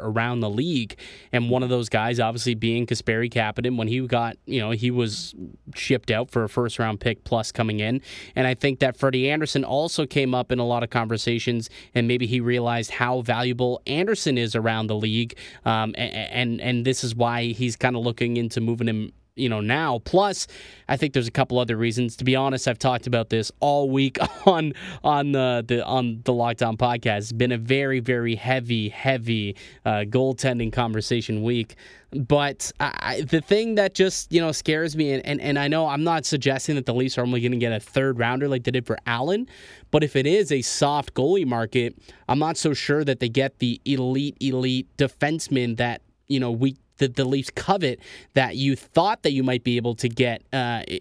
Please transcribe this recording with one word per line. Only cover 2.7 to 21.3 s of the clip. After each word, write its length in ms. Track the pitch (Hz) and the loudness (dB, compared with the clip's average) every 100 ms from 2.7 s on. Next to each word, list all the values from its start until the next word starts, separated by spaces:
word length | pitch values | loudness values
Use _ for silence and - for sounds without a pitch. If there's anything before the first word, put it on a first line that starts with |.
| 113 117 | 0 -2
Kasperi 460 | 117 - 113 120 | -2 -2 -2 0
Kapanen, 460 | 117 107 107 123 123 | 0 -2 -2 -2 -2
when 100 | 110 | 0
he 180 | 123 127 | -2 0
got, 300 | 123 117 - - | 0 0 -4 -6
you 140 | 117 | -4
know, 120 | 107 | -2
he 200 | 113 123 | 0 0
was 420 | 123 117 104 170 - 90 - - - | 0 0 -4 -10 -14 -16 -16 -16 -8
shipped 360 | - 127 - | 0 0 2
out 180 | 110 127 | -2 0
for 140 | 123 | 0
a 60 | 110 | 0
first-round 500 | - 120 - 113 104 | 0 -2 0 -2 0
pick 240 | 123 113 | -2 -2
plus 280 | - 117 110 | -2 -2 -2
coming 280 | - 110 107 | -2 -2 0
in. 220 | 107 127 - - - - | -2 -2 -4 -14 -8 -2
And 100 | 131 | 0
I 80 | |
think 260 | 127 143 131 | 2 0 2
that 180 | 131 - | 0 2
Freddie 320 | 139 127 131 | 2 2 2
Andersen 340 | 151 156 143 | 0 0 -2
also 420 | 135 135 165 - 147 | 0 0 0 -2 -2
came 300 | 147 131 127 | 0 0 0
up 160 | 123 | 0
in 80 | 123 | 0
a 60 | 120 | 0
lot 180 | 120 | 0
of 60 | 117 | 0
conversations, 800 | 120 113 113 - 117 120 120 113 - - 123 | -2 0 -2 -2 -2 0 -2 -4 -12 -4 0
and 120 | 120 | 2
maybe 200 | 123 120 | 2 0
he 120 | 123 | 0
realized 520 | 120 123 117 117 113 | 0 0 0 0 -2
how 300 | - 123 123 | -2 0 0
valuable 600 | 120 113 127 123 123 123 - | 0 0 0 0 0 -2 -2
Andersen 500 | 143 196 220 - 127 | -2 0 0 0 0
is 180 | 117 113 | 0 0
around 320 | 113 110 110 | 0 0 -2
the 80 | 107 | -2
league, 420 | 110 110 117 - - - - | 0 0 -2 -6 -18 -6 0
um, 300 | 110 110 - | 0 0 -4
a-, 40 | |
a-, 320 | - - 107 | -6 -6 -6
and, 280 | 120 123 117 | -4 -2 -2
and 240 | - 123 120 | -2 0 0
this 180 | 127 | 0
is 120 | 127 113 | -2 0
why 300 | 120 120 120 | 0 2 -2
he's 300 | 113 123 113 | -2 -2 0
kinda 240 | 131 123 | 0 0
looking 380 | 120 117 120 120 | -2 0 0 0
into 240 | 117 123 | -2 -2
moving 260 | 113 117 113 | 0 0 0
him, 240 | 110 107 - _ - | -2 -4 -10 _ -4
you 140 | 123 | -2
know, 120 | 110 | 0
now. 380 | 104 135 160 120 | 0 0 0 -2
Plus, 460 | - 175 202 190 - - - - - | 2 4 4 0 -8 -12 -20 -12 -4
I 100 | 131 | 0
think 160 | 151 | 0
there's 140 | 135 | 0
a 40 | 117 | 0